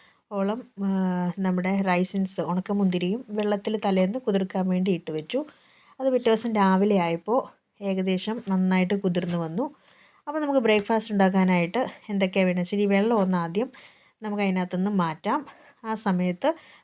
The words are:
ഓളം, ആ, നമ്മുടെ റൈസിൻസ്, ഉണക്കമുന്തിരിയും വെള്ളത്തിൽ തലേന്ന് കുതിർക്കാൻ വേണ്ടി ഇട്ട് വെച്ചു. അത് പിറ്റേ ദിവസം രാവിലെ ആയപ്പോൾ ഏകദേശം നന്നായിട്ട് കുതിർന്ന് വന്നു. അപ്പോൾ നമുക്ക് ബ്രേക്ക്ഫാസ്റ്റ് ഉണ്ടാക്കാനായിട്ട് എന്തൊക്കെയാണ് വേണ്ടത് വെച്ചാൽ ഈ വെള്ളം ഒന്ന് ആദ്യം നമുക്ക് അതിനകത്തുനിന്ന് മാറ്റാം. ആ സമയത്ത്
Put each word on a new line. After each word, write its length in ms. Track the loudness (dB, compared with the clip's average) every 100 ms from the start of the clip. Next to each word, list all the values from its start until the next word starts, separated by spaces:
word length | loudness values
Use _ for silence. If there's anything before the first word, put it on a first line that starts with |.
| _ _ _
ഓളം, 360 | -4 -2 -4 -8 -6
ആ, 40 | -2 0 0 0 -2 -2
നമ്മുടെ 440 | -2 0 0 0
റൈസിൻസ്, 580 | 2 0 0 -2 -4 -4
ഉണക്കമുന്തിരിയും 840 | -4 -4 -2 0 0 0 -2 -4 -6
വെള്ളത്തിൽ 520 | -4 -2 -2 -2 -4
തലേന്ന് 340 | 0 2 0 0
കുതിർക്കാൻ 500 | -2 -2 -2 -2 0
വേണ്ടി 220 | 0 0
ഇട്ട് 200 | -2 -4
വെച്ചു. 340 | -8 -4 -6 -6 -12 _ _ _ -6
അത് 120 | 0
പിറ്റേ 120 | 0
ദിവസം 300 | 2 0 0
രാവിലെ 440 | 2 4 4 4 2
ആയപ്പോൾ 500 | 2 -2 -2 -2 -2 -8 _ -10
ഏകദേശം 600 | -4 -2 0 -2 -2 -6 -2
നന്നായിട്ട് 540 | 0 2 2 2 0
കുതിർന്ന് 340 | 0 -2 -2 -4
വന്നു. 380 | -4 -4 -6 -8 _ _ _ _ -8
അപ്പോൾ 120 | -4
നമുക്ക് 200 | 0 2
ബ്രേക്ക്ഫാസ്റ്റ് 520 | 4 4 2 -2 0
ഉണ്ടാക്കാനായിട്ട് 760 | 2 4 4 4 4 2 -2 -4 -6 -6
എന്തൊക്കെയാണ് 380 | -2 0 2 2
വേണ്ടത് 160 | 0
വെച്ചാൽ 160 | -2 0
ഈ 80 | 2
വെള്ളം 300 | 2 2 2
ഒന്ന് 220 | 2 0
ആദ്യം 320 | 0 -2 -4 -6 -20 _ _ _
നമുക്ക് 200 | -8 -2
അതിനകത്തുനിന്ന് 480 | -2 0 -2 -2 0
മാറ്റാം. 560 | 0 0 -2 -2 -4 -4 -16 -20 _
ആ 100 | -8
സമയത്ത് 600 | -4 0 0 0 0 -2 -2 -8 -20